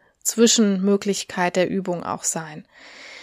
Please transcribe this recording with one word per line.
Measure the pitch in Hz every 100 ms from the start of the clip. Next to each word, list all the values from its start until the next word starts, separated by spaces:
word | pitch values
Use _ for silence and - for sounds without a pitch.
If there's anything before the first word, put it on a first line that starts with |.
| _ _
Zwischenmöglichkeit | - - 233 - 208 190 196 202 202 190 - - 180 185
der | 175
Übung | 190 180 175
auch | - 101
sein. | - 170 160 156 - - - - - -